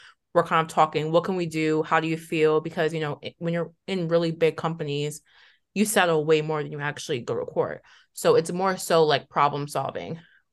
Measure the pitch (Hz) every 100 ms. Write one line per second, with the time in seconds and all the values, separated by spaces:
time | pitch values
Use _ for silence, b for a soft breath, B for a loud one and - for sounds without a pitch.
0 | B B _ 170 165 165 160 - 156 156
1 | 156 165 165 185 170 160 156 156 156 160
2 | 160 160 160 165 156 156 160 175 156 160
3 | 151 - - - 170 170 165 - - 190
4 | 165 170 170 165 160 151 165 165 147 143
5 | 147 147 b b b b _ 190 214 208
6 | 175 156 151 156 151 156 147 151 143 143
7 | - 131 - 117 - 175 107 - b b
8 | b - 175 160 165 180 190 185 - 170
9 | 151 135 - 165 143 147 143 139 135 -
10 | 87 165 b b _